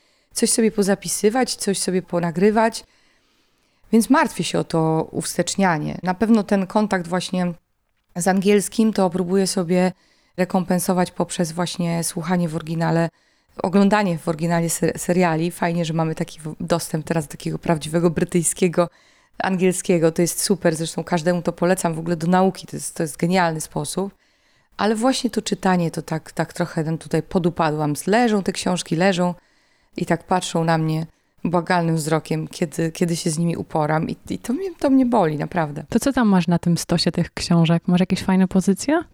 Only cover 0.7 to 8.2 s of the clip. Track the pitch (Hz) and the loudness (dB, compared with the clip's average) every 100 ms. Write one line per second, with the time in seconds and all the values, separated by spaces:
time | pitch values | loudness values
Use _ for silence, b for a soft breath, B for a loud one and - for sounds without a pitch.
0.7 | - 190 190 165 - 208 254 247 - - | 2 0 0 -2 0 0 2 -2 -2 -4
1.7 | 185 - 180 170 175 170 165 208 214 226 | -2 0 -2 -2 -2 -2 2 4 4 2
2.7 | - - _ _ _ _ _ _ _ _ | 0 -14 _ _ _ _ _ _ _ _
3.7 | _ - 226 214 294 262 - 165 170 160 | _ 0 2 4 4 2 0 -4 -2 0
4.7 | 165 160 160 - - - - 170 - 190 | 0 2 2 -2 -4 -6 -4 -2 2 2
5.7 | 156 151 143 180 180 220 226 196 196 185 | 2 -2 -6 -4 0 4 4 4 0 0
6.7 | 214 208 190 170 180 - 180 180 165 _ | 0 0 0 -2 -4 -2 -2 -2 -4 _
7.7 | _ _ _ _ 175 | _ _ _ _ -4